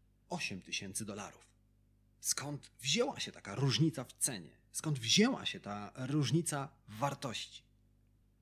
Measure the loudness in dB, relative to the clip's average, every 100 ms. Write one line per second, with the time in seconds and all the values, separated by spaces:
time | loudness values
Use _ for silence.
0 | _ _ -8 -6 -4 -8 -6 -6 -6 -6
1 | -6 -8 -10 -14 -20 _ _ _ _ _
2 | _ _ -2 -2 -2 -8 -12 -6 0 2
3 | 2 0 -8 -8 -8 0 2 4 4 2
4 | -8 -2 -2 -2 -12 -20 _ -6 -2 -2
5 | 4 6 8 4 -4 -6 -6 -6 -8 -8
6 | 0 2 4 4 2 -2 -6 -12 -14 -2
7 | 0 0 -6 -6 -8 -14 _ _ _ _
8 | _ _ _ _